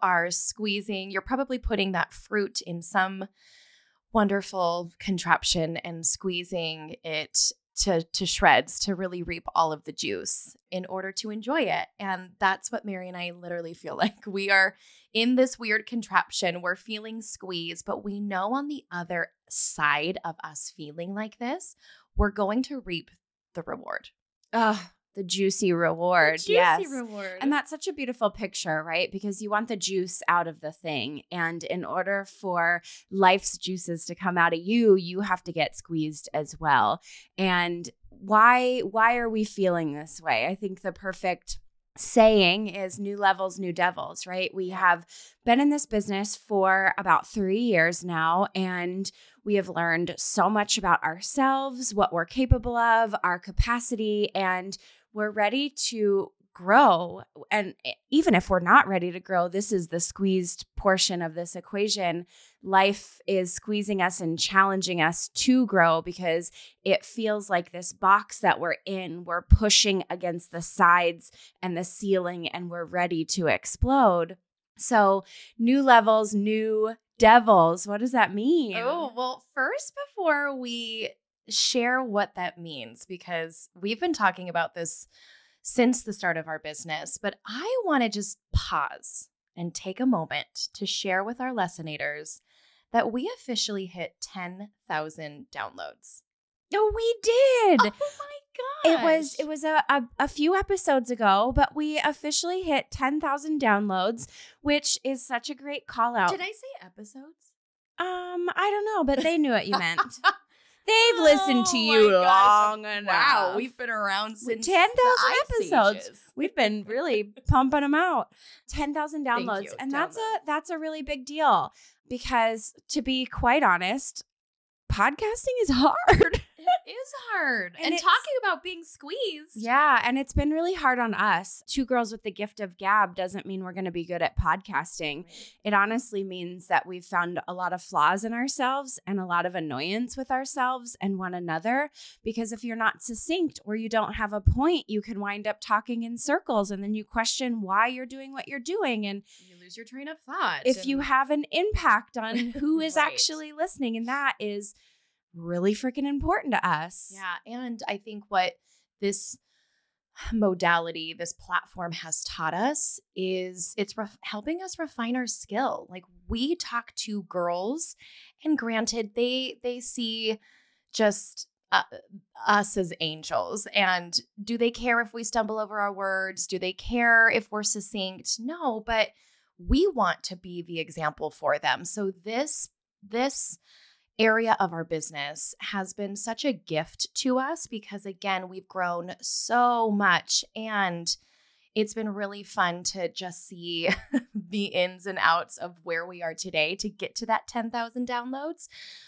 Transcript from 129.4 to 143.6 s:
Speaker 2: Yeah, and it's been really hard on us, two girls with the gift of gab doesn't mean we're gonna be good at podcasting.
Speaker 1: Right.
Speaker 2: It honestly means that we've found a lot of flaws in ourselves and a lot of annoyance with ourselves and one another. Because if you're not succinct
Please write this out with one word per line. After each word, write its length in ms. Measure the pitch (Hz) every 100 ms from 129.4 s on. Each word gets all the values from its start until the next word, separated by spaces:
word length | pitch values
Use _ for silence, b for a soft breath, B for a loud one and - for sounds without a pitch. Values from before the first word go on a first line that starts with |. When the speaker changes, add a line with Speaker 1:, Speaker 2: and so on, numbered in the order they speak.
| 320
Speaker 2:
Yeah, 460 | 214 226 262 403 233
and 140 | 240 269
it's 140 | 277
been 180 | - 294
really 240 | 311 349
hard 240 | 359 285 247
on 160 | 233
us, 480 | 190 208 175 190 - -
two 160 | 277
girls 260 | 247 247 220
with 140 | 220
the 60 | 214
gift 260 | 196 208 -
of 180 | 190 175
gab 380 | 196 214 185
doesn't 320 | 180 185 190 -
mean 160 | 190
we're 100 | 185
gonna 200 | 180 185
be 120 | 170
good 160 | 170 175
at 160 | 165 -
podcasting. 880 | 175 185 196 147 170 - 156 147 175
Speaker 1:
Right. 260 | - - _
Speaker 2:
It 120 | 208
honestly 500 | 202 208 233 - 202
means 420 | 196 180 175 180 -
that 180 | 170
we've 200 | 180 180
found 360 | - 175 175 175 -
a 80 |
lot 180 | 180 175
of 100 | 180
flaws 420 | - 170 151 196
in 80 | 220
ourselves 640 | 233 269 - 254 277 262 - -
and 140 | 196
a 60 | 185
lot 200 | 175 180
of 80 |
annoyance 640 | 180 156 131 165 220 247 -
with 140 | 262
ourselves 640 | 262 269 269 247 254 240 -
and 180 | 196 190
one 160 | 185
another. 560 | 180 175 160 220 269 294 B B B
Because 260 | 220 226 220
if 120 | 226
you're 100 | 240 226
not 240 | 220 -
succinct 580 | - 220 - 359 320 -